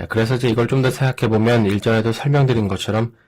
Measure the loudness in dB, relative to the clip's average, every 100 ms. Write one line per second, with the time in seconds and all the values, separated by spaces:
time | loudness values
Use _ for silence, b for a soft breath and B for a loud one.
0 | -4 -2 0 0 0 0 0 0 0 0
1 | -2 -2 0 2 2 2 2 0 0 0
2 | 0 -2 0 2 2 2 -2 -4 -2 -2
3 | -4 b